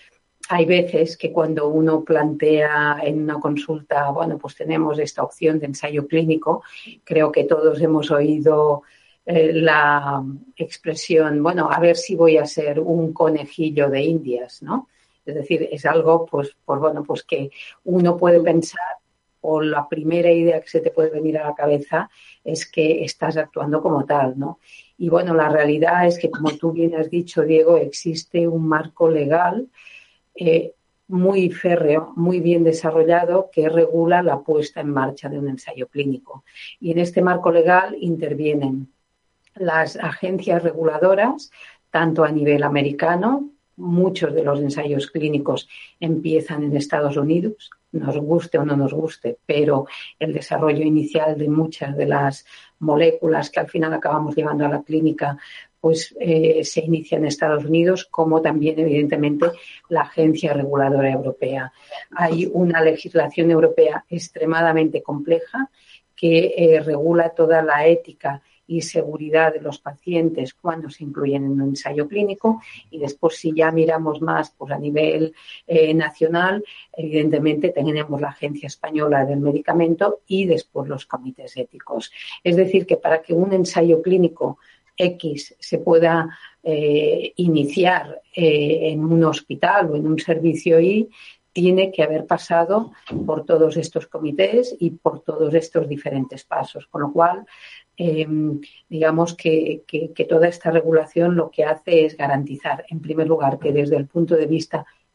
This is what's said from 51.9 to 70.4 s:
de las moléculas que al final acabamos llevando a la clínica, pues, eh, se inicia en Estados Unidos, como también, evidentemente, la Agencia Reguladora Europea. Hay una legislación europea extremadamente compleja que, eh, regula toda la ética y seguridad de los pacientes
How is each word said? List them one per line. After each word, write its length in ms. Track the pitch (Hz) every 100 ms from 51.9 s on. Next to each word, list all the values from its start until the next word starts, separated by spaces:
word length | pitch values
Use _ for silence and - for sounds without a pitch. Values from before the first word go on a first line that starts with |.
| 143
de 100 | 143
las 400 | 143 139 139 _ - - -
moléculas 720 | 156 147 165 165 165 151 147
que 80 | 156
al 100 | 151
final 240 | 170 160
acabamos 440 | 160 151 151 156 151
llevando 280 | 151 151
a 40 | 147
la 140 | 147
clínica, 540 | - 156 156 151 143 143 - - - -
pues, 340 | 160 160 - -
eh, 420 | 170 160 160 160
se 180 | 156 160
inicia 360 | 160 160 156 156
en 80 |
Estados 400 | 151 - 156 147
Unidos, 400 | 147 165 170 185
como 380 | - - 160 160
también, 360 | 160 156 151 156
evidentemente, 680 | 160 147 147 147 147 147 170 170 - - -
la 140 | 165
Agencia 500 | 147 - 156 151 156
Reguladora 580 | 143 139 143 135 139 135
Europea. 600 | 131 131 - 131 135 131 _ - - -
Hay 380 | 175 170 165 180
una 300 | 175 180 165
legislación 680 | 160 156 - 165 147 - 165
europea 540 | 160 160 165 156 156 -
extremadamente 920 | 170 - 165 156 165 170 160 160 147
compleja 680 | - 143 147 165 165 240 269 _ _ _ _
que, 380 | - 170 165 175
eh, 260 | - 165 156
regula 500 | 151 147 160 170 165
toda 320 | - 160 160
la 240 | 156 147 160
ética 560 | 170 165 - 139 143 _ _ -
y 160 | 165
seguridad 680 | 160 170 147 151 151 160 160
de 100 | 156
los 160 | 147 139
pacientes 760 | - 143 180 170 160 156